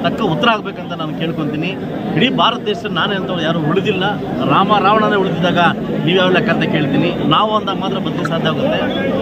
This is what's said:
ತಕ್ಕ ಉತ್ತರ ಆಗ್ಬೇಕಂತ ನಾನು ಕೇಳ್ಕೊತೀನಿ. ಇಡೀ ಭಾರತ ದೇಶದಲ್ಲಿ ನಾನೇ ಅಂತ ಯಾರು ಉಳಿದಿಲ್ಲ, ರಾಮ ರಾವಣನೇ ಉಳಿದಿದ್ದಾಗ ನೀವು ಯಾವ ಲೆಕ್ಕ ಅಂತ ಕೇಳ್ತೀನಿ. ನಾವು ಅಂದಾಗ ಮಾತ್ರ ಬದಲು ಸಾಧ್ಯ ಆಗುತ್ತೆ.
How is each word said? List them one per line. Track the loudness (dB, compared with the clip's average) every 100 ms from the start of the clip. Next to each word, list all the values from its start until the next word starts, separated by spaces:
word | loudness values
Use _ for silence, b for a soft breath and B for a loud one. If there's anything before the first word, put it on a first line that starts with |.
ತಕ್ಕ | -2 0
ಉತ್ತರ | 0 2 2
ಆಗ್ಬೇಕಂತ | 0 -2 -8 -8
ನಾನು | -8 -6 -4
ಕೇಳ್ಕೊತೀನಿ. | -4 -2 -4 -2 -4 -4 -6 -6 -2 2
ಇಡೀ | 2
ಭಾರತ | 4 2 0 -2
ದೇಶದಲ್ಲಿ | -4 -4 -2
ನಾನೇ | -2 -2
ಅಂತ | -4 -2
ಯಾರು | -2 0
ಉಳಿದಿಲ್ಲ, | 0 0 0 0 -2 -2 -4 -2 0
ರಾಮ | 2 2 2
ರಾವಣನೇ | 4 4 2 2
ಉಳಿದಿದ್ದಾಗ | 0 0 0 2 2 2 -2 -2 2
ನೀವು | 4
ಯಾವ | 4
ಲೆಕ್ಕ | 4 2
ಅಂತ | 2
ಕೇಳ್ತೀನಿ. | 2 0 2 2 0 0 2
ನಾವು | 2 2 0
ಅಂದಾಗ | -2 -4
ಮಾತ್ರ | -2 -2
ಬದಲು | -4 -4 -2
ಸಾಧ್ಯ | -2 0
ಆಗುತ್ತೆ. | 0 0 0 -2 -2 -2 -2